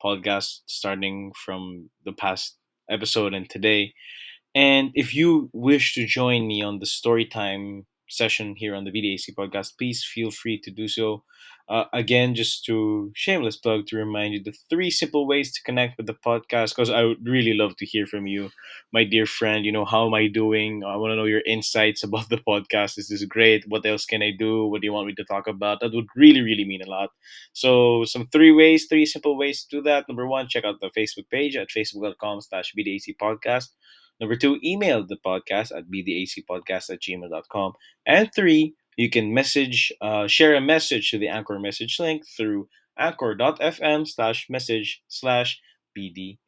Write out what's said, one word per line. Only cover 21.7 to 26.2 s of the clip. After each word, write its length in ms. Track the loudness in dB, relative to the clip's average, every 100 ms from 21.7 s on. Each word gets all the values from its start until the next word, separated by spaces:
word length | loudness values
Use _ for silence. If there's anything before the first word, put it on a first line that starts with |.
| 2 2 2
about 260 | -4 -4 -2
the 80 | -2
podcast. 600 | 0 -2 0 -2 -2 -4
Is 120 | -8
this 140 | -6 -4
great? 420 | 4 6 6 2
What 180 | -4 -2
else 180 | -2
can 200 | -2 -2
I 80 | -2 0
do? 300 | 0 0 0
What 140 | -2
do 80 | -4
you 40 |
want 140 | -4 -6
me 80 |
to 100 | -8
talk 220 | -8 -6 -6
about? 320 | -4 -2 -2
That 160 | -2
would 140 | -4 -4
really, 240 | 10